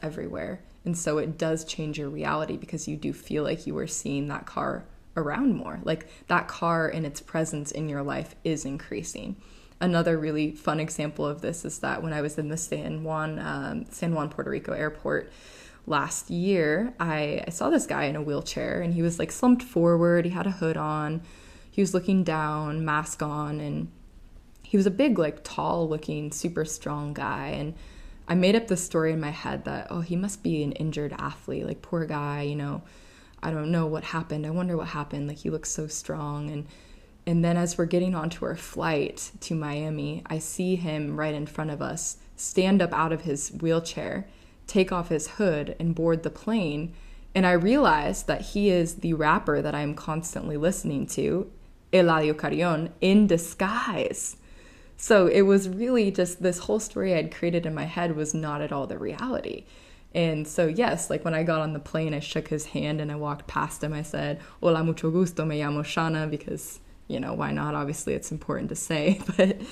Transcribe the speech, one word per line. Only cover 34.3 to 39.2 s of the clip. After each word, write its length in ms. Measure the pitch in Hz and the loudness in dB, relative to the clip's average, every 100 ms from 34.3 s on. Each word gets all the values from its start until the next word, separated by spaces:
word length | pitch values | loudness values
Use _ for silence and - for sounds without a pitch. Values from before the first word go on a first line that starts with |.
| 151 151 | -4 -2
I 60 | |
wonder 260 | 170 180 170 | -2 0 -2
what 120 | - | -2
happened. 380 | 147 147 143 143 | -6 -6 -6 -6
Like, 120 | 151 | -4
he 100 | 160 | -4
looks 220 | 156 - | -4 -4
so 160 | - 156 | -6 -6
strong." 640 | - - 156 147 147 147 | -8 -6 -6 -4 -4 -6
And, 160 | 147 151 - - - - - - | -6 -8 -14 -20 -20 -20 -10 0
and 180 | 170 | 4
then 140 | 170 175 | 4 4
as 180 | 165 - | 2 0
we're 100 | 170 | 2
getting 280 | 180 185 | 4 2
onto 320 | 175 160 - - | 0 -2 -4 -4
our 100 | 165 | -4
flight 760 | - - 165 151 - - | -8 -4 0 2 0 -4